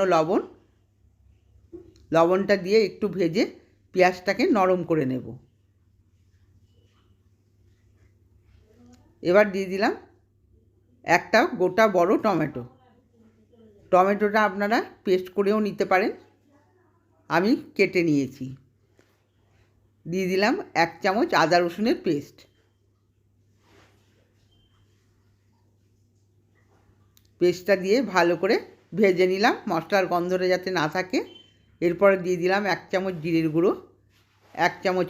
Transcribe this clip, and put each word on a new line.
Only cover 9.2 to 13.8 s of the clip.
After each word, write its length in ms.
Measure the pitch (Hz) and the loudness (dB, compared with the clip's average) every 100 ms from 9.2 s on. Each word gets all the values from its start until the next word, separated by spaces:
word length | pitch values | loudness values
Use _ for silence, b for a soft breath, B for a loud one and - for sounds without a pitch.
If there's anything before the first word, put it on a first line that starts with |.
এবার 220 | 170 190 208 | 2 4 4
দিয়ে 140 | 185 190 | -2 -6
দিলাম 200 | 190 240 440 - _ _ _ _ _ _ _ _ _ - | -2 -4 -4 -14 _ _ _ _ _ _ _ _ _ 0
একটা 340 | 170 - 220 349 190 | 0 2 2 2 0
গোটা 260 | 180 185 220 180 | -2 2 2 2
বড় 140 | 175 294 | 2 2
টমেটো, 400 | 214 170 147 123 123 _ _ _ _ _ _ _ _ _ - - | 0 -2 -4 -8 -14 _ _ _ _ _ _ _ _ _ -20 -20